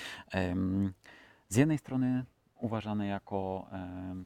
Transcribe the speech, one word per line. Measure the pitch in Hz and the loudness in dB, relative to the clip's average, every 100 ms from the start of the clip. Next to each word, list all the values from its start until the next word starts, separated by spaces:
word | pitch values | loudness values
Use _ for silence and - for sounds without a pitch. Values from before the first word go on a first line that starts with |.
| - - - | -10 -12 -2
Em, | 95 90 92 95 95 98 - - - - - - | 2 2 2 2 2 0 -2 -16 -20 -20 -20 0
z | |
jednej | 110 156 151 | 4 6 4
strony | - 131 127 127 127 _ _ | 0 0 2 0 -2 _ _
uważany | - 117 110 104 104 101 | -6 -2 -2 -2 -2 0
jako, | 98 - 98 95 95 - | -4 -2 -2 -2 -4 -6
em, | 95 92 90 90 92 | -8 -8 -8 -8 -8